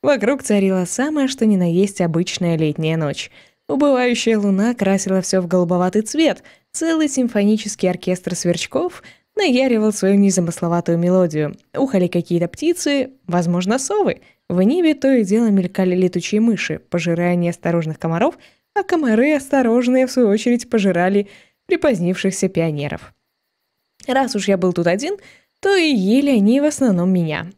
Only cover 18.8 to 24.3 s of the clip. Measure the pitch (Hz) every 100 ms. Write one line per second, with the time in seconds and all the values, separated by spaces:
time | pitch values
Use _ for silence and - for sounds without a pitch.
18.8 | 381 349 277 220 277 294 269 277 247 240
19.8 | 247 254 262 262 233 214 247 240 - 226
20.8 | 196 170 180 202 202 - _ _ - 339
21.8 | 311 208 175 180 190 185 185 180 165 147
22.8 | 143 - - _ _ _ _ _ _ _
23.8 | _ _ - 262 262